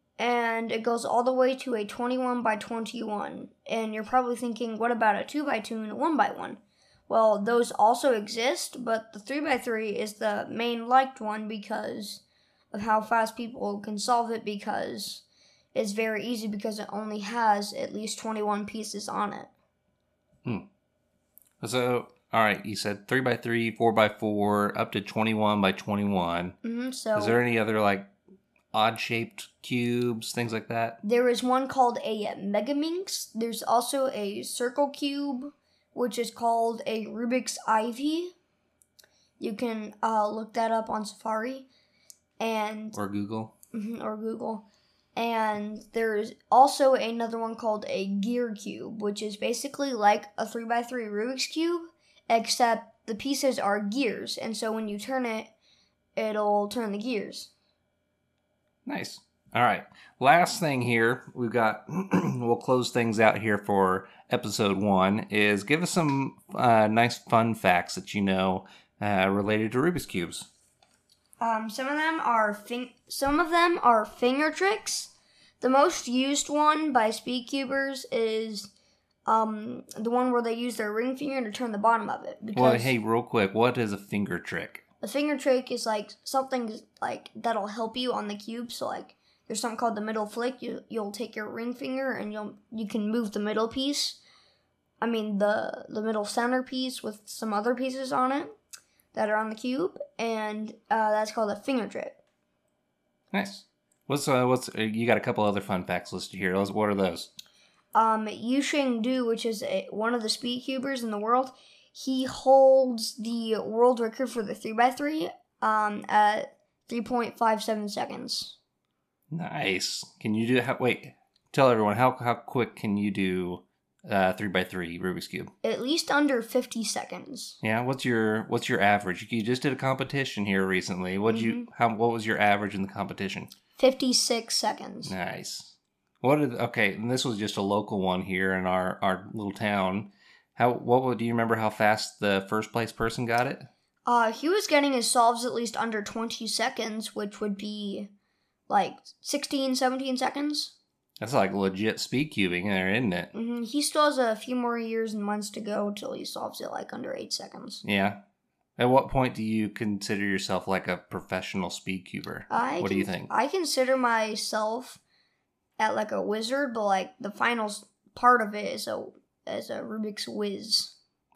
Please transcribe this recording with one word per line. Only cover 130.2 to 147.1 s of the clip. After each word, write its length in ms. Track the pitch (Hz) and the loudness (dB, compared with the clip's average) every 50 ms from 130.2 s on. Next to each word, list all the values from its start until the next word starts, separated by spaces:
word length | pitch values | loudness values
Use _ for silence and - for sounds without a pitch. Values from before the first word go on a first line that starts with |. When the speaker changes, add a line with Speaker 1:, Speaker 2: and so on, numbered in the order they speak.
| 135 - - 104 101 | -2 -2 -2 -2 0
Speaker 2:
here 180 | 104 98 95 95 | 2 4 4 4
recently. 540 | 95 95 92 87 - 92 90 92 92 95 98 | 4 2 0 0 -2 -4 -4 -4 -2 0 2
What'd 220 | 104 113 110 113 | 2 2 2 2
you, 120 | 110 113 | 0 0
Speaker 1:
Mm-hmm. 180 | 113 247 233 - - | 0 -2 -6 -6 -2
Speaker 2:
how, 180 | - 120 113 107 | 0 2 2 2
what 160 | 101 117 120 | 2 2 2
was 120 | 117 117 107 | 2 0 0
your 160 | 110 107 - | 0 2 4
average 360 | 104 104 101 101 104 98 101 | 4 4 4 4 0 -2 -2
in 60 | 95 | -2
the 60 | 98 95 | -4 -4
competition? 600 | - 101 98 95 - - 98 95 - - - - - _ _ _ _ - | -4 -6 -6 -6 -6 -6 -6 -6 -6 -8 -12 -14 -18 _ _ _ _ 4
Speaker 1:
Fifty-six 760 | 269 262 262 - 285 254 247 - - - 240 226 226 - - | 4 4 4 4 0 2 2 2 2 2 0 -2 -2 -2 -2
seconds. 540 | - - 208 - - - - - 233 - - | 0 0 -2 -4 -4 -10 -12 -12 -12 -10 -8
Speaker 2:
Nice. 640 | 92 92 87 92 92 92 98 - - - - - - _ _ _ _ _ _ _ _ _ | -6 -4 -4 -6 -6 -8 -10 -12 -12 -14 -14 -18 -20 _ _ _ _ _ _ _ _ _
What 160 | - 127 147 | 2 4 4
did, 180 | 151 147 123 120 | 4 4 0 0
okay, 400 | - 117 113 - 120 107 98 92 | -2 -2 0 2 2 2 2 2
and 160 | - 110 120 | 0 -2 0
this 140 | 127 127 - | 0 0 0
was 120 | 135 110 | 0 0
just 200 | 98 107 101 - | -2 -2 -2 -2
a 60 | 107 | 0
local 380 | 98 98 101 104 101 - 113 98 | 0 2 2 2 0 0 -2 0
one 220 | 92 92 92 92 | 2 2 2 0
here 320 | 92 95 92 92 95 95 95 | 0 -2 0 0 2 2 2
in 100 | 92 92 | 2 2
our, 320 | 92 90 92 92 92 92 - | 2 2 2 0 0 -2 -2
our 260 | 101 98 92 90 98 104 | 0 0 0 0 -4 -8
little 200 | - 110 101 101 | -8 -6 -6 -6
town. 600 | 98 - 113 104 104 101 92 92 95 104 110 - _ _ _ - - _ _ _ | -4 -2 -2 0 2 2 0 0 0 -4 -6 -8 _ _ _ -20 -20 _ _ _
How, 220 | _ - 120 123 120 | _ 2 2 2 2
what 280 | - 131 120 120 131 131 | 0 2 4 4 4 4
would, 120 | 127 120 107 | 2 0 0
do 60 | 117 | 0
you 80 | 117 | 0
remember 220 | 117 117 113 113 113 | 2 2 2 2 2
how 140 | 113 110 107 | 2 2 0
fast 500 | - - 110 104 110 110 - - - - | 2 4 4 4 4 2 0 -8 -6 -2
the 240 | 104 101 98 98 98 - | 0 2 2 2 0 0
first 200 | 107 110 110 - | -2 -2 -2 -2
place 200 | - 117 113 107 | -2 -2 -2 -2
person 320 | - - 113 107 - - 123 | -2 -2 -2 -2 -2 -2 -2
got 220 | 113 117 120 127 | 0 2 2 2
it? 160 | 139 180 - - - _ _ _ _ _ _ - | 0 -2 -8 -12 -20 _ _ _ _ _ _ 0
Speaker 1:
Uh, 240 | - 233 240 226 220 | 2 4 4 4 2
he 200 | 220 - 277 320 | 0 -2 0 0
was 160 | 381 427 415 | 2 2 2
getting 260 | - 311 285 285 285 | 4 4 4 4 4
his 180 | 269 247 226 - | 2 0 0 2
solves 360 | - 254 233 233 240 233 240 | 4 6 6 6 4 2 -2
at 80 | 247 - | -4 -4
least 240 | 233 240 226 - - | -4 -4 -4 -2 -2
under 240 | 226 226 220 208 | -2 -2 -2 -4
twenty 440 | 208 - - 226 226 233 - - 226 | -6 -6 -6 -6 -6 -6 -6 -8 -6
seconds, 680 | 214 - - 220 254 - - 220 220 214 220 214 - | -4 -2 -2 -2 -2 -2 -4 -6 -6 -6 -8 -8 -8